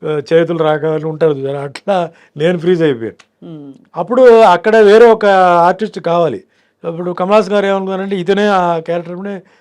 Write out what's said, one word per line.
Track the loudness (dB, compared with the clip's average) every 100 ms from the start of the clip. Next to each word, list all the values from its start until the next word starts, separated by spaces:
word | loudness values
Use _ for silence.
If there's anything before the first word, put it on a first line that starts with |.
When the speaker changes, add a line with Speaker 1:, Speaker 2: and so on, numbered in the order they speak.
Speaker 1:
ఆ, | -8 -8 0
చేతులు | 0 0 0
రాక | -2 0
వాళ్ళు | -2 -4 -6
ఉంటారు | -2 -2
చూసారా, | -2 -6 -8
అట్లా | -10 -10 -4 -4 -4 -10 _ -4
నేను | -4 -2
ఫ్రీజ్ | -2 0
అయిపోయాను. | 0 -2 -8 -12 _ _ -20
Speaker 2:
Hmm. | -18 -20 -20 _ -10
Speaker 1:
అప్పుడు | -4 4 6 6
అక్కడ | 6 2 2 4
వేరే | 6 6 6
ఒక | 4 2 2 4 4 2
ఆర్టిస్ట్ | 0 -6 -6
కావాలి. | -4 -2 -2 -4 -14 _ _ _
అప్పుడు | -12 -10 -8
కమల్ | -6 0
హాసన్ | 0 0
గారు | -2 -2
ఏమనుకున్నారంటే, | -4 -4 -8 -6 -6
ఇతనే | -2 -2 0
ఆ | 0 -2 -4
క్యారెక్టర్ | -6 -8 -8 -12
అనే | -12 -14 -16 _